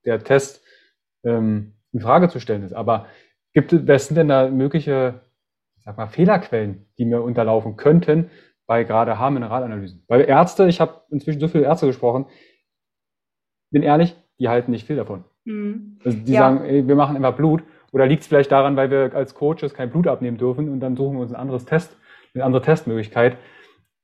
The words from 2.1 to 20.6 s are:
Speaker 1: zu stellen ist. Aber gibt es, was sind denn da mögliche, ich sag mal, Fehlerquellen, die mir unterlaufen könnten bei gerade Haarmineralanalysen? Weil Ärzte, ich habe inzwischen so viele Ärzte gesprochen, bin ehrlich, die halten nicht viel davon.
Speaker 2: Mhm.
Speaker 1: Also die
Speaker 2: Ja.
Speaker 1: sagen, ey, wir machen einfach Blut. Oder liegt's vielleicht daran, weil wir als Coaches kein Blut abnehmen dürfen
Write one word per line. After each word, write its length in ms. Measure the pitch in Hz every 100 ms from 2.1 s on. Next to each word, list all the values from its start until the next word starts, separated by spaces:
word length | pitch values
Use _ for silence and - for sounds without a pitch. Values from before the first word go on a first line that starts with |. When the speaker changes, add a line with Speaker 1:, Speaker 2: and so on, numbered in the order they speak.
| 156 180
Speaker 1:
zu 100 | 123
stellen 240 | - 104
ist. 100 | 98
Aber 340 | 113 110 110 - - _ _ _
gibt 200 | 151 139
es, 140 | 165 131
was 200 | 139 -
sind 80 | 156
denn 100 | 151
da 220 | 135 131
mögliche, 720 | 131 139 160 147 135 127 123 _ _ _ _ _ _
ich 60 |
sag 140 | - 107
mal, 100 | 110
Fehlerquellen, 760 | - 180 185 - 117 104 98 _ -
die 80 | 117
mir 160 | 117
unterlaufen 560 | 120 117 113 113 113 104
könnten 520 | 143 170 175 156 170 - _ _ -
bei 160 | 117
gerade 340 | 113 110 117 107
Haarmineralanalysen? 840 | 131 135 113 123 123 104 95 - -
Weil 140 | 120
Ärzte, 460 | 139 143 175 - 185
ich 140 | 170
habe 200 | 160 - -
inzwischen 300 | 143 - 147
so 80 | 160
viele 160 | 165 135
Ärzte 220 | 165 143
gesprochen, 380 | 127 120 127 135 _ _ _ _ _ _ _ _ _ _ _ _ _ _
bin 120 | 147
ehrlich, 320 | 143 151 175 - _ -
die 100 | 120
halten 220 | 120 123
nicht 140 | 113 107
viel 80 | 147
davon. 280 | 104 98 - _ -
Speaker 2:
Mhm. 540 | 214 208 226 - - 127
Speaker 1:
Also 120 | 110
die 140 | 113
Speaker 2:
Ja. 60 | 131
Speaker 1:
sagen, 260 | 131 135 -
ey, 220 | 139 131
wir 80 | 143
machen 200 | 143 139
einfach 200 | 131 127
Blut. 280 | 156 160 - _ _
Oder 140 | 135 135
liegt's 200 | - -
vielleicht 240 | 143 139
daran, 240 | 135 135 139
weil 160 | 135
wir 240 | 139 131 143
als 200 | 131 -
Coaches 380 | 147 165 143
kein 160 | - 123
Blut 180 | 160 175
abnehmen 300 | 127 123 113
dürfen 320 | 123 127